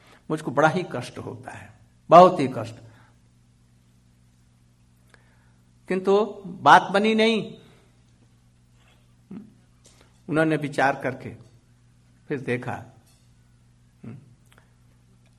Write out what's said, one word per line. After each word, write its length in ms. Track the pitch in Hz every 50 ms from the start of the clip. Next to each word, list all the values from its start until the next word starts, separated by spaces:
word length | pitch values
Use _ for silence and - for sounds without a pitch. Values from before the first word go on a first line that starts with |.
| _ - - - _ -
मुझको 200 | 151 156 - 160
बड़ा 160 | 120 143 156
ही 180 | 156 160 185 170 -
कष्ट 260 | - 123 120 - -
होता 340 | - - 104 110 - - -
है, 220 | - - - - - - - _ _ _ _ -
बहुत 300 | 156 175 185 180 - 156
ही 80 | 135
कष्ट।" 280 | - - 117 107 - - - - - - - - _ _ _ _ _ _ _ _ _ _ _ _ _ _ _ _ _ _ _ _ _ _ _ _ _ _ _ _ _ _ _ _ _ _ _ _ _ _ _ _ _ - _ _ _ _ _ _ _ _ _ _ _ _ _ _
किंतु 380 | - 180 190 185 196 196 208 220 208 - - -
बात 360 | 175 - - 127 143 165 180
बनी 340 | 180 - 185 196 208 220 220
नहीं। 420 | 220 220 226 226 202 - - - - - - - - _ _ _ _ _ _ _ _ _ _ _ _ _ _ _ _ _ _ _ _ _ _ _ _ _ _ _ _ _ - - - - - - _ _ _ _ _ _ - - - - _ _ _ - -
उन्होंने 260 | 151 156 160 160 156
विचार 400 | 147 147 135 147 143 131 139 139
करके 340 | - - 131 127 - - 107 - - - - - - _ _ _ _ _ _ _ _ _ _ _ _ _
फिर 140 | - 151 127
देखा, 540 | - 127 120 123 - 123 98 - - - - - _ _ _ _ _ _ _ _ _ _ _ _ _ _ _ _ _ _ _ - - 113 120 - - - - _ _ _ - - _ _ _ _ _ _ _ _ _ _ _ _ _ _ _